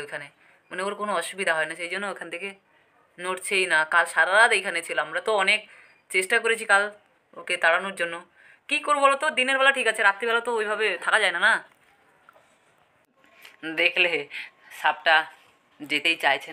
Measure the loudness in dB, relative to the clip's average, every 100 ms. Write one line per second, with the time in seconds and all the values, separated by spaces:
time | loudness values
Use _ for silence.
0 | -6 -12 -14 _ _ _ -14 -8 -8 -6
1 | -4 -4 -4 -4 -2 0 -2 -4 -8 -6
2 | -6 -8 -10 -10 -10 -14 _ _ _ _
3 | _ -10 -8 -6 -2 0 2 2 2 2
4 | 2 2 4 6 6 4 -2 -6 -4 -4
5 | -4 -4 0 2 2 0 -2 -20 -20 _
6 | -6 -4 0 0 0 -2 2 2 2 -6
7 | _ _ _ -14 -8 0 2 2 -2 -6
8 | -6 -8 -14 _ -20 _ -6 -4 0 2
9 | 2 2 -2 -2 0 2 4 4 0 2
10 | 2 2 0 -2 -2 -2 -2 -2 -2 -2
11 | 0 2 2 2 2 2 -4 _ _ _
12 | _ _ _ _ _ _ _ _ _ _
13 | _ _ _ _ -20 -14 -8 0 0 2
14 | 0 0 -6 -12 -14 _ -20 -2 0 2
15 | 4 4 2 -10 _ _ _ -16 -4 -2
16 | 0 2 2 2 -2